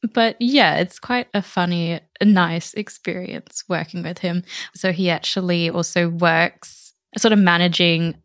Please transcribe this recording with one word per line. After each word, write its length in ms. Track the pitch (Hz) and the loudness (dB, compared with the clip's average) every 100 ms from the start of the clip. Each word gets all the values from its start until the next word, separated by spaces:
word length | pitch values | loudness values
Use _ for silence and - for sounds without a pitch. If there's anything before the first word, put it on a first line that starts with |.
| 226 | -4
But 220 | 233 226 220 | 0 0 0
yeah, 360 | 240 277 190 147 | 0 4 4 2
it's 240 | 180 - | -2 -6
quite 280 | - 247 - | -4 -4 -2
a 80 | 208 | -4
funny, 600 | 190 - 175 175 170 170 _ _ | -4 -2 -2 0 -2 -6 _ _
nice 520 | 208 196 170 165 - | 4 4 4 0 -6
experience 880 | - 208 - - 180 180 - - - - | -10 -10 -10 -8 -8 -8 -12 -12 -16 -6
working 340 | 170 165 180 | -6 -6 -8
with 160 | 170 175 | -10 -6
him. 240 | 180 175 175 - - - | -4 -4 -6 -14 -14 -6
So 160 | 190 | -4
he 180 | 170 185 | 0 0
actually 600 | 165 - - 185 175 170 | -2 -4 -4 0 0 0
also 400 | 170 170 - 175 | -2 -2 0 -2
works 840 | 170 170 165 175 _ - - - _ _ - | 2 2 4 0 _ -14 -12 -14 _ _ -2
sort 140 | 226 | 2
of 80 | 214 | 6
managing 760 | 185 170 175 170 175 165 165 160 | 6 4 2 2 2 2 -2 -4